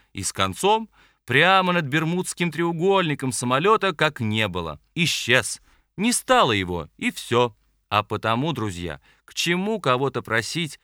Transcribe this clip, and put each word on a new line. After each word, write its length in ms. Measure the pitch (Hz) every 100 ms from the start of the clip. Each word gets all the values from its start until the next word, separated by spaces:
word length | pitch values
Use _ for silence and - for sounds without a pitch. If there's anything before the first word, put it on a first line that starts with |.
| _
И 80 | -
с 100 | 92
концом... 580 | - 95 92 190 220 226 _ _ _ -
Прямо 480 | 127 170 190 180
над 120 | 175 143
Бермудским 680 | 147 160 175 175 - 175
треугольником 800 | 147 170 170 185 196 175 139 131
самолета 640 | 120 123 131 180 220 196
как 260 | 160 156 -
не 280 | 110 107 107
было. 320 | 87 82 76 _ -
Исчез. 680 | 165 - - 127 - - _ _ _ -
Не 160 | 220
стало 380 | 233 - 254 175
его, 380 | 104 90 87 76 -
и 140 | 240
все. 440 | - - 117 120 - _ _ _
А 140 | 104
потому, 500 | 104 104 110 113 156
друзья, 480 | 147 110 87 87 71 _ _ _
к 80 |
чему 460 | - 165 175 202 220
кого-то 420 | 139 127 139 123
просить, 580 | - 113 113 160 160 -